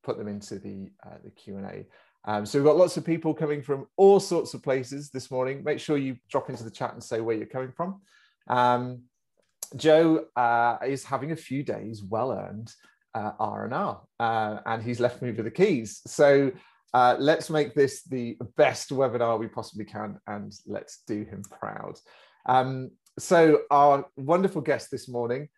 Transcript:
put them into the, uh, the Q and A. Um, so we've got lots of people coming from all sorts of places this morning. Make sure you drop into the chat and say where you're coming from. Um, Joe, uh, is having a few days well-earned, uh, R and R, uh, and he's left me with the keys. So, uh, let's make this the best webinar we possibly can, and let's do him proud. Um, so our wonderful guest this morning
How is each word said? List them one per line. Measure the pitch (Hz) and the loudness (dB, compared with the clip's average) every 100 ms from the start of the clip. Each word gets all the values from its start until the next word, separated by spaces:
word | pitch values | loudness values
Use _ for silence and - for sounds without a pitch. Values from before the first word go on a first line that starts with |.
put | - 110 | -8 -8
them | 104 | -8
into | 101 - 98 | -10 -12 -14
the, | 101 98 196 _ | -12 -14 -16 _
uh, | - - | -20 -20
the | - | -20
Q | _ - 98 | _ -16 -14
and | 98 | -12
A. | 98 98 _ _ _ | -14 -18 _ _ _
Um, | - 107 104 | -6 -4 -2
so | 143 | 4
we've | |
got | 143 151 | 4 6
lots | 180 - | 4 2
of | |
people | 147 160 160 | -4 -2 -2
coming | 151 156 147 | -4 -4 -4
from | 135 139 135 - | -4 -6 -6 4
all | 196 196 | 6 6
sorts | - 170 - | 4 -2 -4
of | 135 | -8
places | - 131 123 139 147 | -2 -2 -4 -12 -10
this | 135 - | -12 -8
morning. | 127 127 139 | -4 -4 -4
Make | 147 151 | -6 -6
sure | - 147 | -2 -2
you | 135 123 _ | -2 -8 _
drop | 139 - | -6 -6
into | 123 | -12
the | 113 | -12
chat | - 127 | -8 -8
and | 120 | -8
say | - 113 | -6 -4
where | 113 110 | -2 -4
you're | 107 | -6
coming | 131 131 | -8 -10
from. | - 180 196 _ _ _ _ - | -6 -8 -8 _ _ _ _ -2
Um, | 123 123 123 127 123 _ _ _ _ _ _ - 135 | 2 4 2 -2 -10 _ _ _ _ _ _ -14 0
Joe, | 156 156 165 160 - - | 6 6 6 2 0 0
uh, | 120 117 117 117 131 | 2 4 2 0 -4
is | 139 | -6
having | - 135 147 | -6 -6 -6
a | 156 | -8
few | - 135 | -6 -8
days | 143 107 104 113 | -6 -8 -8 -12
well-earned, | 95 110 131 101 98 101 113 - _ _ _ | -6 -4 -4 -4 -8 -12 -16 -20 _ _ _
uh, | 117 104 - | -8 -8 -4
R | 107 104 107 | -6 -4 -6
and | |
R, | 143 190 101 _ _ | -4 -6 -8 _ _
uh, | 117 113 107 107 - | -2 0 -2 -6 -6
and | 113 | -6
he's | 110 120 | -4 0
left | 120 - | 0 0
me | 123 | -8
with | 113 | -4
the | 113 | -6
keys. | - 208 143 110 - - | 2 2 2 -4 -12 -12
So, | - 143 139 139 127 _ _ _ | 4 6 6 4 -4 _ _ _
uh, | 127 123 - | 4 4 4
let's | 143 160 - | 2 2 0
make | 156 147 | -2 0
this | 151 139 - | 2 2 0
the | - 131 120 - 110 - | -8 -6 -6 -8 -10 4
best | 143 120 - | 4 4 -6
webinar | 135 135 117 117 110 | 0 0 2 0 0
we | 113 | -4
possibly | - 110 104 | -10 -12 -12
can, | 104 107 107 101 - | -12 -10 -10 -12 -12
and | 104 101 101 - | -10 -12 -16 -12
let's | 101 - - - | -12 -12 -20 -8
do | 104 | -8
him | - 101 101 | -8 -12 -16
proud. | - - 104 104 - _ _ _ _ - | -12 -10 -10 -14 -16 _ _ _ _ 0
Um, | 127 127 131 131 _ _ - | 2 2 -6 -10 _ _ -16
so | - 170 160 147 - | 2 6 8 6 4
our | 143 143 139 135 - | 6 6 4 0 -10
wonderful | 135 175 190 185 | 0 0 0 -2
guest | 147 127 - | -2 -4 -4
this | 127 - | -12 -8
morning | 120 117 127 147 | -6 -4 -6 -8